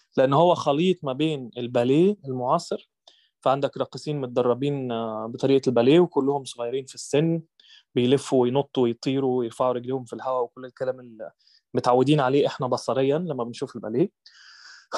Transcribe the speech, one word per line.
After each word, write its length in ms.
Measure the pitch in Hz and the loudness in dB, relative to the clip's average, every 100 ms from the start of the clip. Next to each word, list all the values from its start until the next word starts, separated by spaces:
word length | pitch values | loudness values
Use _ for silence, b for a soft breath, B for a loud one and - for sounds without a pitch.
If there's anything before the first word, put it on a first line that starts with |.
| b - | b 0
لأن 160 | 135 | 2
هو 220 | 139 175 | 4 4
خليط 500 | 165 - 143 185 180 | 4 0 0 2 0
ما 80 | 139 | -4
بين 380 | 131 156 147 120 123 | -2 -2 -4 -8 -10
الباليه 600 | 120 123 120 143 185 208 | -4 0 2 4 4 2
المعاصر، 640 | 139 127 123 165 - - - _ - b b b | -6 -6 -2 -2 -2 -10 -10 _ -20 b b b
فعندك 360 | 131 135 139 - | 0 0 0 -4
راقصين 420 | 131 135 - 147 | -8 -8 -6 -6
متدربين، 720 | 127 123 123 120 143 143 127 | -4 0 2 2 0 -4 -4
آه، 340 | 117 113 107 110 | -6 -6 -6 -8
بطريقة 420 | 127 135 135 131 | -2 2 4 4
الباليه 320 | 123 120 165 | 4 6 6
وكلهم 440 | 180 - 135 143 | 6 2 0 0
صغيرين 400 | 127 - 120 131 131 | -4 -8 -6 -6 -8
في 80 | |
السن، 480 | - - 143 165 165 160 _ b b b | -16 -2 0 2 0 -6 _ b b b
بيلفوا 480 | - 123 139 - 135 | 0 2 2 2 2
وينطوا 400 | 123 131 139 - | 2 0 -2 0
ويطيروا 560 | 123 117 - 135 135 127 | 0 0 -4 -2 0 -2
ويرفعوا 340 | 117 - 127 | -4 -2 -2
رجليهم 320 | 123 123 135 | -2 -4 -8
في 80 | 120 | -8
الهواء 300 | 117 127 127 | -10 -6 -4
وكل 220 | 120 - | -4 -8
الكلام 360 | 127 - 127 127 | -18 -10 -8 -8
اللي 300 | 123 110 92 _ b b b | -12 -18 -18 _ b b b
متعودين 460 | 123 123 123 127 151 | -4 2 2 4 2
عليه 260 | 131 139 - | 2 2 0
إحنا 200 | - 131 | -2 -4
بصريًا 520 | 123 - 120 135 147 | -4 -2 -2 0 0
لما 260 | 175 131 | -2 -6
بنشوف 320 | 117 117 135 117 | -8 -8 -10 -10
الباليه، 340 | 107 117 190 _ - B B B B B B | -6 -2 -2 _ -20 B B B B B B